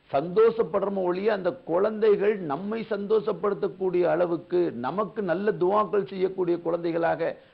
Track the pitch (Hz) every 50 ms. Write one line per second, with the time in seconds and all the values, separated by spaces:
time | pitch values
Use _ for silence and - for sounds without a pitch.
0 | _ - - 139 147 175 180 214 226 233 220 226 220 165 180 202 190 196 202 196
1 | 185 180 175 185 196 220 214 - - 180 - - - - 160 175 196 220 220 214
2 | 214 220 202 202 190 208 226 196 185 151 135 160 190 202 214 226 214 - 220 202
3 | 202 196 220 220 208 220 202 165 208 208 196 160 196 190 160 - 190 185 175 180
4 | 180 165 156 165 180 170 175 156 - - 175 180 175 160 120 113 123 127 156 196
5 | 214 175 - 226 202 175 160 180 202 220 196 160 180 180 202 208 214 - 208 202
6 | 190 190 196 190 185 185 190 190 185 175 175 165 170 165 170 170 170 170 165 170
7 | 165 165 160 151 165 151 - - - -